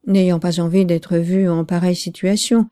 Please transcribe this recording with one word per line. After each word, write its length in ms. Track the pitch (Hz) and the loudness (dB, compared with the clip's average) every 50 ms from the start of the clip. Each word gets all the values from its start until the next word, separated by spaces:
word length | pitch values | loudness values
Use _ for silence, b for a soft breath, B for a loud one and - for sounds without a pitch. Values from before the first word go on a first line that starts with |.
| _ | _
n'ayant 340 | - 196 196 185 180 175 165 | 2 2 2 4 2 0 0
pas 200 | 156 180 165 175 | -2 -2 -2 -2
envie 240 | 170 165 170 196 190 | -2 0 0 0 2
d'être 320 | 170 175 165 - - 175 | 2 0 -2 -2 -2 -2
vu 320 | 170 170 170 185 190 196 180 | -2 0 0 0 0 2 2
en 160 | 170 165 165 | 0 -2 -2
pareille 320 | 156 180 175 175 180 180 | -2 -2 0 0 0 -2
situation 720 | 175 - 180 170 - - 185 202 214 - - 247 226 226 226 | -2 -6 -10 -8 -4 -2 0 0 0 0 0 2 0 0 0